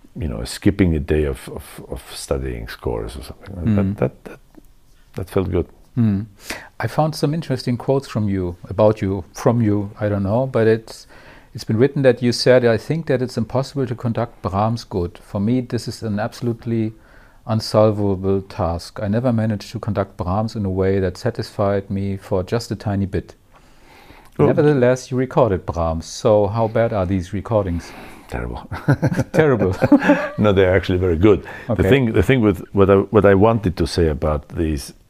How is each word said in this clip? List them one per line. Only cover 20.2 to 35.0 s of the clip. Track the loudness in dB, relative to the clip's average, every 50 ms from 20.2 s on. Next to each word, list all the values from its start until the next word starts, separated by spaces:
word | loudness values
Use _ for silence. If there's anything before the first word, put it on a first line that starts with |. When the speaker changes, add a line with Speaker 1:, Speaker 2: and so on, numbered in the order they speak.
| -4 -2 -2 -2 -2 -4 -4
Speaker 2:
in | -4 -4
a | -2
way | -2 0 0 0 0 0
that | 0 -2 -4 -4
satisfied | -6 -6 -4 -4 -8 -8 -4 -2 0 0 0 0 -2 -4
me | -6 -4 -4 -4 -6
for | -8 -6 -4 -4 -2 -2
just | -2 -4 -6 -4 -6
a | -8
tiny | -6 -4 -4 -2 -2 -2
bit." | -2 -2 -6 -6 -6 -12 _ _ _ _ -20 -20 _ -20 -20 -20 -20 -20 -20 -20 -20 -20 -20 -20 -14 -2 0
Speaker 1:
Well | 2 2
Speaker 2:
Nevertheless, | 4 4 4 4 4 4 4 4 2 2 -2 -4
you | -4 -2
recorded | -2 0 2 2 4 4 2 0 -2
Brahms. | -4 -4 -2 -2 -2 -2 -4 -6
So | -8 -12 -2 2 4 4 4 4 2
how | 0 0 -2 0
bad | 0 0 0 0 0
are | -2 0
these | 0 0 -2 -2 -4 -6
recordings? | -8 -6 -2 0 0 0 0 -2 -6 -6 -10 -16 -18 -18 -20 -20 -20 -16 -12
Speaker 1:
Terrible. | -10 -8 -8 -8 -10 -12 -12 -12 -14 -6 0 0 0 2
<laughs> | 0 -2 0 -2 -4 -2 2
Speaker 2:
Terrible. | 2 4 4 4 2 2 0 0 0 4 4 4 4 6 4
<laughs> | 2 2 0 -4 -2 0
Speaker 1:
No, | 2 4 4
they're | 4 4 4 4
actually | 2 2 0 0 0
very | 0 0 2 4
good. | 6 6 6 4 2 -4 -14 -14 -6 -4
Speaker 2:
Okay. | -2 0 4
Speaker 1:
The | 4
thing, | 4 4 4 2 2
the | 2 2
thing | 4 4 4
with | 4 4 2 0 -4 -4
what | 2 4 6 6
I, | 6 6 4 4
what | 4 4 6
I | 6 6
wanted | 6 6 4 4 2 0 -2 0
to | 0 -2
say | -2 0 0 2 2
about | 0 0 -2 -2 -2 -2 -4 -8
these, | -6 -4 -2 -2 -2 -4 -6 -10 -16 -20